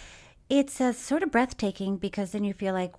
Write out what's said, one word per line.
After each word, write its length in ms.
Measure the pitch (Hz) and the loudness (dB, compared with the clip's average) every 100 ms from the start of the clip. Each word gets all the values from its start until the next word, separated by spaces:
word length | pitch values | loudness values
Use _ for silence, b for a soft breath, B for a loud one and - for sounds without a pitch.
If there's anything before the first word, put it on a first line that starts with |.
| B B B B - | B B B B 0
It's, 300 | 277 277 - | 2 2 2
uh, 140 | 254 | 0
sort 300 | 240 - 285 | 0 0 0
of 80 | 359 | 2
breathtaking 680 | 233 254 - 208 190 196 196 | 2 2 0 -2 -2 -4 -2
because 340 | 190 - 190 | -4 -4 -4
then 120 | 208 | -2
you 100 | 202 | -2
feel 200 | 190 196 | -2 -2
like, 200 | 190 180 | 0 -2